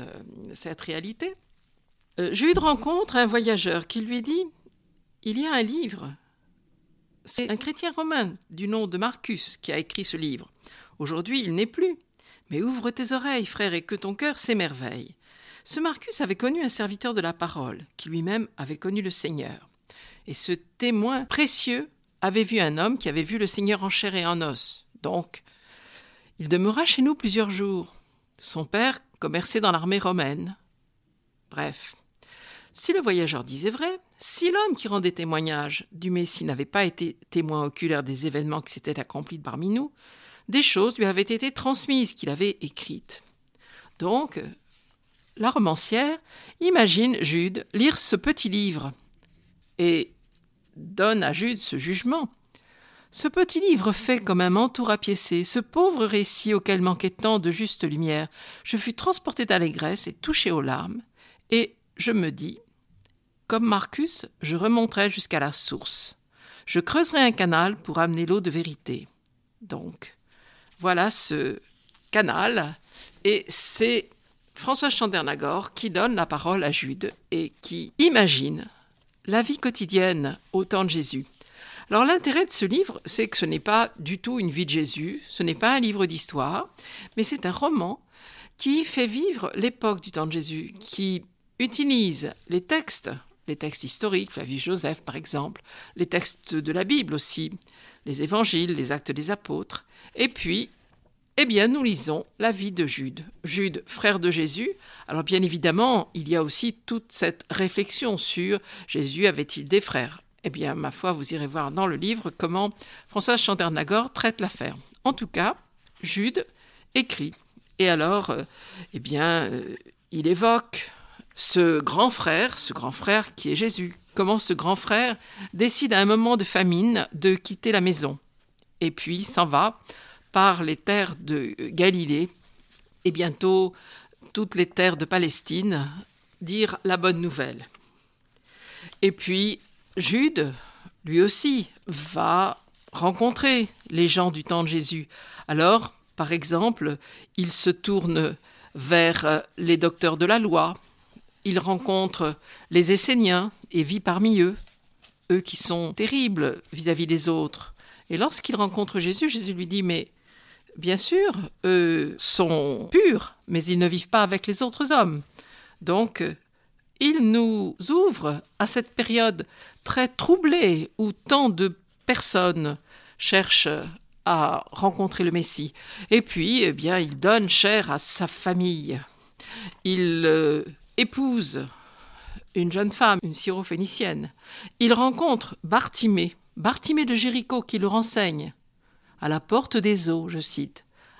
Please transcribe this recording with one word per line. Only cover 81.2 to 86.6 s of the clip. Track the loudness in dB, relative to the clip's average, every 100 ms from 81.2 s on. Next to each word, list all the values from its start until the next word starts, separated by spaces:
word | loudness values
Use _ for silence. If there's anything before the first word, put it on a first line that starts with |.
| -8 -18 -20 -20 -20 -18 0
Alors, | 2 4
l'intérêt | 4 2 0 0
de |
ce | 0
livre, | 0 2 0 -4
c'est | -4 -2 0
que | 0
ce | -2
n'est | -2
pas | 2 2 2 -4
du | -8 -6
tout | -4 -2
une | -2
vie | -2
de | -2
Jésus, | 0 -2 -4 -8 -8 -10
ce | -4
n'est | -4
pas | 0 2 2
un |
livre | 2 0 -2
d'histoire, | -2 -4 -2 -2 -4